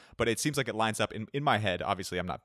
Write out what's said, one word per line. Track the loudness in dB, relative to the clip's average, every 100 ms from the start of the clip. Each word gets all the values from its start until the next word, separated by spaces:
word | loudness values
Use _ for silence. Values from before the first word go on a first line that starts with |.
| -14 -2
But | 0
it | 2
seems | 0 0
like | -2
it | 0
lines | 0 2
up | -2
in, | -4 -6
in | -2
my | 2 4
head. | 2 0
Obviously, | 0 -2 -2 -4
I'm | -4
not | -6